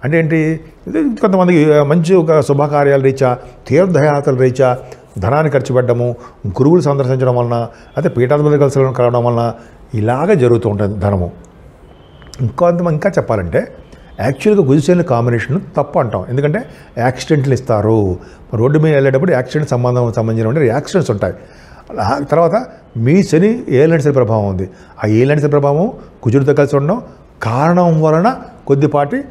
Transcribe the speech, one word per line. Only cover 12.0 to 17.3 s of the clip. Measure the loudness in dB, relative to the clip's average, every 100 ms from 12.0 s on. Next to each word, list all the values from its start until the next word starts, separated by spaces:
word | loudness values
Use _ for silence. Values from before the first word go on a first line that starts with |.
| -20 -20 -20 -6
ఇంకొంతమంది | -6 0 0 0 -2
ఇంకా | -2 -2
చెప్పాలంటే | -2 -2 -2 -2 -4 -4 -12 -20 -20 -20 -8
యాక్చువల్గా | -6 -2 0 2 2
కుజుశని | 2 2 0
కాంబినేషన్ | 2 0 0 -2 -2 -6 -4 -6
తప్పు | -4 -2
అంటాం. | -2 -4 -6
ఎందుకంటే | -4 -2 -4 -8 -18 -16 -4
యాక్సిడెంట్లు | -4 -4 -2